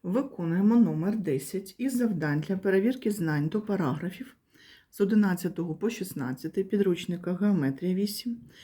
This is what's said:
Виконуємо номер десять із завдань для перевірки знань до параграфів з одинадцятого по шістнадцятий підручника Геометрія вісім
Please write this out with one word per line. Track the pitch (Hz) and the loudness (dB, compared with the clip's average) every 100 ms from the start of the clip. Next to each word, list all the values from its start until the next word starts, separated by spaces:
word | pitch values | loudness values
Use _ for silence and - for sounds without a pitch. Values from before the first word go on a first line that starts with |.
Виконуємо | 180 208 277 - 170 170 202 233 | -2 -2 -2 -4 -2 4 6 6
номер | 196 156 175 220 | 6 4 -2 -2
десять | 165 139 - 190 196 - | -2 -2 -4 -8 -10 -6
із | 254 247 | -4 0
завдань | 233 180 151 147 | 0 0 0 -2
для | 151 190 | -2 -2
перевірки | 196 190 208 254 220 | 2 4 2 0 -2
знань | 208 165 151 151 | -2 0 0 0
до | 214 | -2
параграфів | 208 196 156 147 170 - - _ _ _ - - _ | -2 0 0 -2 -6 -10 -16 _ _ _ -20 -20 _
з | - | -2
одинадцятого | 202 220 208 175 180 - 170 156 | 2 4 4 2 -2 -4 -6 -2
по | 214 | -4
шістнадцятий | 233 185 - 127 131 160 190 | -4 -8 -6 -6 -6 -6 -4
підручника | 190 208 196 170 - 175 175 | -2 2 2 0 -2 -6 -4
Геометрія | 180 208 190 139 135 180 185 | 0 2 4 2 0 -2 0
вісім | 202 - 240 233 - - | -2 -4 -8 -8 -12 -20